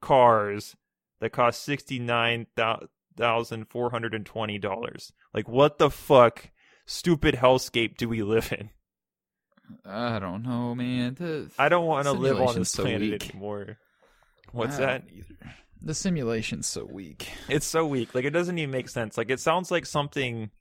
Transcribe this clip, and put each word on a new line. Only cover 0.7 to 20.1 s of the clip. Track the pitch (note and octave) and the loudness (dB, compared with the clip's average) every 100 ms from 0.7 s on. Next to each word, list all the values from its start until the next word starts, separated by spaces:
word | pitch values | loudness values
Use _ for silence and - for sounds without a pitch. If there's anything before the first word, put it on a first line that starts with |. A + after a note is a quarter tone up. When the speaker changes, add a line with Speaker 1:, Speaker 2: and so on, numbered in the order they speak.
| - _ _ _ _ | -20 _ _ _ _
Speaker 1:
that | A2 | -8
cost | - A#2+ A#2+ | 0 0 0
sixty-nine | - C#3+ - C3 A#2+ A#2+ A#2 A#2 A2+ - A2+ A2+ - _ _ - | -4 -6 -4 -8 -2 0 0 -2 -6 -2 -2 -2 -6 _ _ -2
thousand | A#2 A2+ A#2 A2+ A2 | 0 0 -2 -8 -10
four | A#2+ A#2+ | -4 -4
hundred | A#2+ A2+ | -2 -4
and | A2 G2+ | -6 -8
twenty | - G#2+ G#2 | -8 -6 -4
dollars. | G2+ F#2+ A#2+ - - _ _ | -4 -6 -8 -12 -20 _ _
Like, | - A2 | -8 -2
what | A#2+ D3 - | 4 4 6
the | E3 | 2
fuck, | - - C#3 A#2+ - - _ _ _ _ | 2 4 8 8 6 -20 _ _ _ _
stupid | - - D#3+ D#3 | -6 2 2 4
hellscape | B2+ B2+ C3 - A#2 A2+ - | 4 6 6 2 -2 -2 -2
do | A#2 | -4
we | A2+ | -2
live | G#2 A2 A2+ | 0 0 0
in? | - A2 _ _ _ _ _ _ _ _ _ _ - | -8 -10 _ _ _ _ _ _ _ _ _ _ -20
Speaker 2:
I | - G2+ A#2+ A2+ | -14 -6 -4 -4
don't | F#2+ F2+ | -4 -6
know, | A#2+ A#2+ A#2+ A#2+ | -6 -4 -4 -4
man. | B2 B2 B2 | -4 -2 -4
The | C3 F3 D#3 G#2 - | -4 -6 -6 -8 2
Speaker 1:
I | C#3 | 4
don't | F3 E3 | 4 4
wanna | D3+ C#3+ | 2 2
live | C3+ C3 C3+ | 2 2 4
on | B2+ | 2
Speaker 2:
simulation's | A#2 F2+ | 2 -2
Speaker 1:
this | |
Speaker 2:
so | - | -2
Speaker 1:
planet | - A2+ | -2 0
Speaker 2:
weak. | G#2+ G#2 - | -2 -2 -6
Speaker 1:
anymore. | - G2+ G#2 G2 G#2+ _ _ _ _ _ _ - | -10 -10 -8 -10 -16 _ _ _ _ _ _ -14
What's | A#2+ A#2 C#3+ | -6 -4 0
Speaker 2:
I | |
Speaker 1:
that? | C#3 B2+ - | -2 -2 -8
Speaker 2:
don't | F#2 | -20
either. | - - - - _ - | -20 -20 -20 -20 _ -14
The | D#3 | -8
simulation's | D3+ G3 E3+ A#2+ A2+ G#2+ - - | -4 -2 -2 -2 -2 -4 -6 -6
so | - | -8
weak. | - F#2+ F2+ D2 - - - | -10 -12 -16 -14 -14 -14 -2
Speaker 1:
It's | C#3+ - | -2 0
so | D#3+ D#3+ | 0 2
weak. | C3+ A2+ | 0 -2
Like, | B2+ | -2
it | C3 | 0
doesn't | D#3 F3 F3 | 0 -2 -2
even | D3 | -4
make | C3 B2 | -4 -6
sense. | - A2+ - | -6 -6 -4
Like, | A2+ | -4
it | B2+ | -2
sounds | - E3 F3+ | 0 0 0
like | F3+ | -4
something | D#3+ D#3 C#3+ | -2 -4 -4